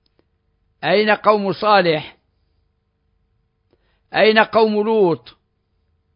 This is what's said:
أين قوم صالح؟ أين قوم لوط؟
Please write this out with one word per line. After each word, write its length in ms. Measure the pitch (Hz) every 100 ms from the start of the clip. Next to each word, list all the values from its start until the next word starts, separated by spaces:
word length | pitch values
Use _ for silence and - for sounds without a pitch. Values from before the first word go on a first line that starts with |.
| _ _ _ _ _ _ _ _
أين 260 | 147 190 214
قوم 420 | 208 208 214 196
صالح؟ 640 | 175 214 202 170 156 - - _ _ _ _ _ _ _ _ _ _ _ _ _ _ _ _ _ _ _
أين 240 | 151 214 214
قوم 440 | 208 214 220 214
لوط؟ 540 | 214 226 180 151 - - _ _ _ _ _ _ _